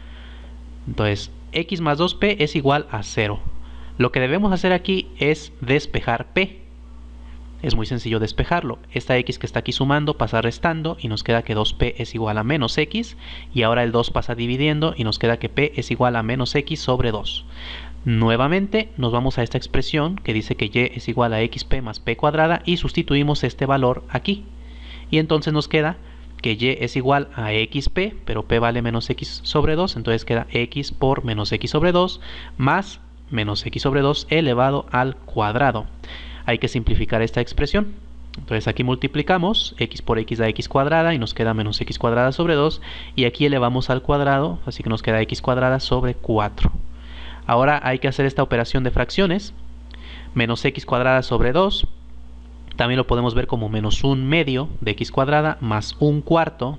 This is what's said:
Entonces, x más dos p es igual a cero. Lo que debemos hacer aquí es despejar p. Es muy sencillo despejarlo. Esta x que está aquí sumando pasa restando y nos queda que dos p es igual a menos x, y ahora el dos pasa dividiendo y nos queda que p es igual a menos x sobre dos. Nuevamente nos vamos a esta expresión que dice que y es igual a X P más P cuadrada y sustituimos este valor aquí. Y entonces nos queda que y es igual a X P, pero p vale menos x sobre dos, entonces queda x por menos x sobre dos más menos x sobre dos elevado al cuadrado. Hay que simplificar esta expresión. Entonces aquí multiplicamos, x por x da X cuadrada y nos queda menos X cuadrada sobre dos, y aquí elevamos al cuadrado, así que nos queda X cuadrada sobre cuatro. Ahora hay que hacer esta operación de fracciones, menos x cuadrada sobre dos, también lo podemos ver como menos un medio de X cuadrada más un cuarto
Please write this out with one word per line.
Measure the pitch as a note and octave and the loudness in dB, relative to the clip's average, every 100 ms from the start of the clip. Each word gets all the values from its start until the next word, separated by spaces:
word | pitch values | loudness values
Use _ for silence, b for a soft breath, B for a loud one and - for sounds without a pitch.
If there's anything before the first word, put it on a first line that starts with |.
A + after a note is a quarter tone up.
| B B B B B B - - - | B B B B B B -16 -12 -6
Entonces, | A2+ G#2 G2+ - - - | -2 0 0 -4 -14 -6
x | - E3+ F3+ | -4 -2 -2
más | E3 C#3+ | 0 2
dos | F3+ - | 0 2
p | G3+ G3+ | 0 2
es | D3 D#3+ | 0 2
igual | C3+ C#3 C#3+ | 2 2 0
a | A2 | -6
cero. | - - G#2 G2+ - - B B B - | -4 -2 -2 -2 -2 -4 B B B 0
Lo | B2 | 0
que | C3 | 2
debemos | B2+ E3+ G#3 | 0 2 2
hacer | F#3 F#3 | 2 2
aquí | F3+ F3+ F#3+ - - | 2 2 -2 -2 0
es | D3 D#3 - - | 0 0 -4 -8
despejar | A#2+ C#3+ - B2 - A#2 B2 | 0 2 2 -2 0 -2 0
p. | - F#3+ - - - - - - B B B - - | 0 0 -4 -18 -18 -18 -18 -18 B B B -16 -8
Es | D3 A#2 | 0 0
muy | G#2+ | 0
sencillo | A#2+ A#2 A2 | -4 -2 0
despejarlo. | G#2+ - C3 E3+ C#3+ A2+ - | 0 -2 0 0 -2 -8 -8
Esta | - - B2+ | -6 0 0
x | B2 - | 0 -4
que | - | -6
está | - | -4
aquí | A#2 | -2
sumando | - C3+ D3 D3+ D3 | 0 2 2 0 -2
pasa | A2+ A2+ | 0 0
restando | A2+ - F3 D#3+ D#3+ - | 0 0 -2 -2 -4 -6
y | A#2 | -6
nos | G#2+ | -4
queda | - A#2 | 0 0
que | A2+ G#2+ | 0 0
dos | G#2 | 0
p | - B2 - | 0 0 -2
es | B2 | -6
igual | A2+ A2 G#2+ | -4 -2 0
a | |
menos | A2 D#3 B2+ - | 0 0 0 0
x, | D3+ G#3+ A#3 - B B B | 0 -2 -6 -10 B B B
y | C3 | 2
ahora | A2 A#2+ | 4 4
el | A#2+ | 2
dos | A#2 A#2 | 2 2
pasa | D#3+ - A#2+ | 0 -2 -2
dividiendo | A#2+ C3 D3+ D3+ D#3+ - | -2 0 2 2 0 0
y | |
nos | A2+ G#2 | -2 0
queda | A#2 A#2 | 2 0
que | A2+ | -2
p | - D3 C#3 | 0 0 0
es | A#2+ | -4
igual | A#2 B2 A#2+ | 0 2 2
a | |
menos | A2 B2+ B2 | 0 -2 0
x | D3 C#3+ D#3 | 0 -2 -2
sobre | - B2+ B2 | 0 2 2
dos. | G#2+ G2 - B B B B B B - | 0 -4 -6 B B B B B B 0
Nuevamente | A2+ A2+ A2+ C3+ F#3 G3 A3 G#3+ - | 4 4 4 4 2 2 0 -2 -2
nos | B2 | 0
vamos | A#2+ C3 - | 2 2 0
a | |
esta | A#2 B2+ | 0 -2
expresión | - - - D#3 D3+ F#3+ | 0 0 2 0 0 -2
que | - | -2
dice | A2 G#2+ B2 | -2 -2 -2
que | G#2+ | 0
y | A#2+ B2 - | 0 0 -2
es | - | -4
igual | A#2+ A#2+ | 0 2
a | A2 | 2
X | A#2 - | 0 -2
P | - C3+ | 0 0
más | A#2+ G#2+ | 0 -6
P | - A#2 | -4 0
cuadrada | D3+ D#3 D#3+ E3+ | 2 4 4 2
y | - F3 | 0 0
sustituimos | C#3+ - D#3+ C#3+ D3 D3 | 0 0 2 2 4 2
este | B2+ - D#3 | -2 0 0
valor | C3+ B2+ B2+ - | 2 2 0 -4
aquí. | C3 - G3+ G#3 - B B B B B | -4 -2 -4 -6 -16 B B B B B
Y | D#3 | 0
entonces | D#3 D#3 D#3 | 4 2 2
nos | D3+ D3 | 0 2
queda | D#3 D3+ E3+ B B B - | 2 2 -2 B B B -4
que | A#2 | -2
y | G#2+ B2 C3 | 2 0 0
es | A#2+ C#3 | -2 0
igual | B2+ C#3+ C#3+ - | 2 2 0 -4
a | G#2+ | -2
X | G#2+ A2+ C#3+ - | 0 0 -2 0
P, | - G3 - | 0 -2 -4
pero | - A2 | -4 -4
p | G#2 A#2 | 0 2
vale | A#2 A#2+ | 4 2
menos | A#2+ A#2 - | 0 0 -2
x | B2 - - | -4 -6 -8
sobre | - D#3 D3 D#3 | -2 2 4 2
dos, | F#3 - | 0 -2
entonces | - F#3 | 0 0
queda | - A#2 A#2+ | 0 -2 0
x | A#2+ A#2+ C#3 C#3 | -2 -2 -4 -6
por | - C3 C3+ A#2 | 0 2 2 0
menos | G#2+ G2+ | -2 -2
x | A2 A#2+ | -2 0
sobre | D3+ E3+ | 2 4
dos | F3 F#3 - B B B - | 4 2 -2 B B B -2
más | C3 E3+ G3 - - - - | 0 2 -2 -10 -18 -20 -6
menos | A2+ G#2 G2+ - | -4 -2 -2 -4
x | - | -2
sobre | C#3+ C#3 | 2 4
dos | C#3 D3 - | 2 0 0
elevado | D#3 D#3 A#2+ C3+ C#3 - | 2 2 4 2 2 0
al | B2 C3 B2+ | 0 0 -4
cuadrado. | - - G#2+ A2 C#3 A2 G#2+ - B B B B - | -6 -2 0 2 2 2 -4 -10 B B B B -2
Hay | A#2 | 0
que | B2 | 0
simplificar | B2+ A2 - A2 A2+ | 0 4 4 4 2
esta | A2+ - | 2 0
expresión. | A#2+ - - G3+ G#3 - - - - - | 0 0 2 2 0 -4 -12 -16 -14 -12
Entonces | - A2 A#2 | -4 -2 0
aquí | G#2+ | 0
multiplicamos, | B2 B2+ C#3 D3 D3 F#3 F3 A3 - - | 0 0 0 0 2 2 2 0 -2 -2
x | A#2 - | -4 -2
por | - A2+ | 0 0
x | A2 A2+ | 0 0
da | A2 | 0
X | G#2+ - | 0 0
cuadrada | C3+ C#3 D#3+ E3 D#3+ | 2 4 4 4 2
y | |
nos | A2+ | -2
queda | - A2+ A2 | 0 0 0
menos | G#2+ G#2+ | 0 -2
X | - - | -4 0
cuadrada | B2 A#2 B2+ | 2 4 2
sobre | C3 E3+ | 2 2
dos, | D3+ D3+ - B B B - | 4 2 0 B B B 0
y | B2 | 0
aquí | - C#3+ | 4 2
elevamos | C#3 A#2+ B2+ B2 | 4 4 2 2
al | B2+ | 0
cuadrado, | - C#3+ C#3 C#3 D#3 F3 - | 2 2 4 2 2 -2 -6
así | - | -4
que | - | -2
nos | A2 | 0
queda | - A2 | 2 2
X | A2+ - | 2 0
cuadrada | - B2+ B2+ C3 | 0 2 2 2
sobre | - B2+ B2+ | 2 2 2
cuatro. | B2 - G#2+ G#2 - - - - B B B B B - | 0 0 2 0 4 4 4 -2 B B B B B 2
Ahora | A#2 C#3 D3 | 4 4 4
hay | B2+ C3 | 2 0
que | C#3+ | 0
hacer | C3 C#3 | 2 2
esta | C3 | 2
operación | C3+ A#2+ A#2 C3+ | 2 2 2 2
de | B2+ | 2
fracciones, | - B2 - F#3+ F#3 - - - - - B B B B | 2 0 2 2 2 -4 -10 -12 -14 -14 B B B B
menos | - A#2 A#2 D3 | 0 0 2 0
x | C3+ - | -2 -2
cuadrada | B2 B2+ C3 | 2 4 4
sobre | B2+ A#2+ A#2+ | 4 4 4
dos, | C#3 F#3+ - - - - - - - - - - - | 4 2 2 0 -2 -10 -14 -14 -16 -16 -16 -8 0
también | A#2+ B2+ | 2 2
lo | B2+ | 2
podemos | A#2+ B2 A#2 | 2 2 2
ver | B2 | 2
como | A#2+ G#2+ | 0 0
menos | G#2+ G#2 G2+ | 0 2 4
un | C#3 C3+ C3 | 4 2 2
medio | D#3+ D3 B2+ D3+ - | 2 2 0 -2 -2
de | - | -2
X | G#2 - | -2 0
cuadrada | - C3+ D3 D#3 D3+ | 0 4 4 2 0
más | A#2 G#2+ - - | 0 0 -2 2
un | D3 D3 | 2 4
cuarto | C#3+ E3 D#3+ - B2 | 4 2 2 -2 -6